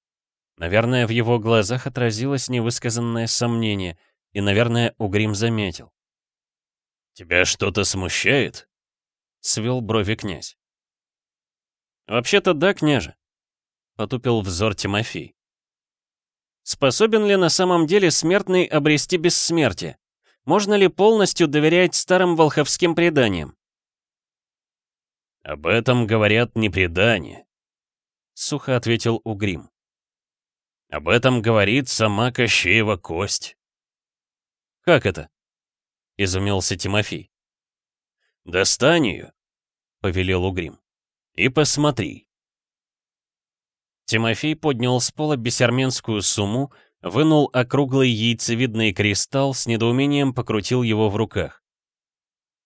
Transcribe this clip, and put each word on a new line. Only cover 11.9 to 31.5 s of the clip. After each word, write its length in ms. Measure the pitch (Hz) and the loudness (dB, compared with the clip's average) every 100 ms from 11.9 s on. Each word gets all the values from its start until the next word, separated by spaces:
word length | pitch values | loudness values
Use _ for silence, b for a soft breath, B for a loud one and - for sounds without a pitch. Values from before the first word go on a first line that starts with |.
| _ - | _ -6
"Вообще-то 480 | 117 123 202 190 | -4 0 2 2
да, 200 | 151 190 | 2 0
княже", — 420 | 190 151 131 76 - _ _ _ _ _ _ _ - | 0 2 0 -2 -14 _ _ _ _ _ _ _ -10
потупил 440 | 107 127 127 113 | -6 -4 0 0
взор 340 | 95 87 107 | 0 -2 -2
Тимофей. 600 | - 98 104 110 85 69 _ _ _ _ _ _ _ _ _ _ _ _ _ | -2 -2 -2 -4 -8 -12 _ _ _ _ _ _ _ _ _ _ _ _ _
"Способен 640 | - - 135 - 220 214 208 | -10 -2 0 2 2 2 2
ли 100 | 196 | 2
на 120 | 170 | 2
самом 380 | - 185 175 156 | 2 2 2 2
деле 240 | 208 180 | 2 2
смертный 540 | - 160 202 196 185 | 2 2 0 2 0
обрести 520 | 165 151 151 147 - 180 | 2 2 2 0 0 0
бессмертие? 840 | 170 - - 165 127 87 82 - _ _ _ _ | 0 0 0 2 0 -2 -10 -12 _ _ _ _
Можно 300 | 131 196 202 | -2 0 2
ли 140 | 208 190 | 4 2
полностью 580 | - 214 220 185 - 156 | 4 4 4 2 2 0
доверять 480 | 147 156 175 180 | 2 4 4 2
старым 400 | - - 185 180 | 0 0 2 4
волховским 600 | 165 151 156 143 - 175 | 4 4 2 -2 0 0
преданиям?" 600 | 160 170 143 113 90 71 - _ _ _ _ _ _ _ _ _ _ _ _ _ _ _ _ _ _ | 2 2 4 2 0 -6 -14 _ _ _ _ _ _ _ _ _ _ _ _ _ _ _ _ _ _
"Об 240 | - 73 82 | -14 -6 -2
этом 400 | 113 120 123 107 | 0 2 0 2
говорят 500 | 113 104 110 120 117 | 2 4 2 0 -2
не 120 | 107 | -2
предания", — 800 | 95 90 85 113 104 58 - _ _ _ _ _ _ _ _ _ | 0 0 2 2 0 -4 -16 _ _ _ _ _ _ _ _ _
сухо 420 | - - 147 - 123 | -8 -6 -4 -2 -2
ответил 440 | 117 117 117 113 | 0 0 0 -2
Угрим. 460 | 113 101 104 76 - _ _ _ _ _ _ _ _ _ _ _ _ | -4 -4 -4 -4 -10 _ _ _ _ _ _ _ _ _ _ _ _
"Об 200 | 78 76 | -8 -2
этом 340 | 117 131 123 | 2 2 2
говорит 460 | 110 | 2